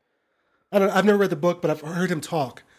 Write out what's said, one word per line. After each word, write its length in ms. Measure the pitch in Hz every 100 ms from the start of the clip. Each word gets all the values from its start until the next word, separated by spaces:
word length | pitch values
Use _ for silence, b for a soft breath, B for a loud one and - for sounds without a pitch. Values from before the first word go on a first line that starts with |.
| _ _ _ _ _ _ -
I 80 | 196
don't, 100 | 196
I've 160 | 190 202
never 100 | 202
read 140 | 196
the 60 | 156
book, 260 | 175 175
but 80 | 156
I've 100 | 156
heard 300 | 151 175 180
him 100 | 160
talk 420 | - 165 123 - _